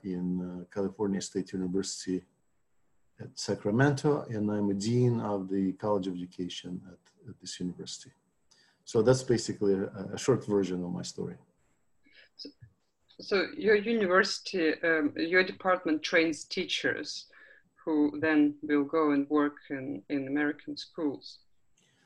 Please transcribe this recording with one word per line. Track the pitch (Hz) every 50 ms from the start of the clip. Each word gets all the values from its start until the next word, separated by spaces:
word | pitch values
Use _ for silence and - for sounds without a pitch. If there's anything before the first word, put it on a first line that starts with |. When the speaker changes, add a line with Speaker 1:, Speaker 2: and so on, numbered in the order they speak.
Speaker 1:
in, | - 95 90 90 90 90 90 90
uh, | 90 90 90 90 87 - -
California | 104 98 95 - - 107 101 98 95
State | - - - 98 90 -
University | - 95 92 90 92 98 95 - - - - 92 92 87 - _ _ _ _ _ _ _ _ _ _ _ _ _ _ _ _ _ _ -
at | - - -
Sacramento, | - - - 98 - - 104 107 123 139 147 139 135 - 151 143 147 - -
and | 120 107 107 104
I'm | 104 104 101 101
a | 98
dean | 98 101 113 120 123 123 123 117 113
of | 110 104 104 98 95 95
the | 98 98 95 92 90
College | - 110 104 104 98 90 95
of | 90
Education | 87 90 90 - - 87 85 - - - 90 90 92 - 92
at, | 87 _ _ _ _ _ - -
at | 90 _
this | - - - -
university. | 90 87 87 - 90 - - - - 131 - _ _ _ _ _ _ _ _ _ _ _ _ _ _
So | - - 113
that's | 107 123 131 127
basically | - - 117 113 - - 101 - 104 98 95
a, | 95 101 - - 98 95 92 -
a | -
short | - 139 117 - -
version | 104 101 101 95 90 92 90
of | 87 87
my | 90 87
story. | 87 - - - 90 90 90 - _ _ _ _ _ _ _ _ _ _ _ _ _ _ _ - - _ _
Speaker 2:
So, | - - - - - - - _ _ _ _ _ _ _ _ _ -
so | - - 208 190 165 - -
your | - 190 214 214
university, | 208 202 233 233 220 202 175 180 185 214 208 - - - - 196 185 160 156 - -
um, | - 165 160 160 147 147 -
your | - 160 165 180 185 185
department | 190 196 - - 185 180 180 - 165 156 151
trains | - - 180 170 160 165 151 -
teachers | - - - 190 170 - - - - 127 - - - - - - - _ - - - - - - _ _ _ _ -
who | 170 156 147 147 147 147 151
then | 156 160 156 147 147 147 147 -
will | 151 147 147 147 139
go | 139 - 160 156 147
and | 143 139 139 143
work | 147 147 147 147 147 - - -
in, | 143 135 131 143 139 - - -
in | 147 139 135
American | 135 139 147 147 147 156 - - 151 147
schools? | - - - - 180 156 143 127 - - - - - _ _ _ _ _ _ _ _ _ _ _ _ _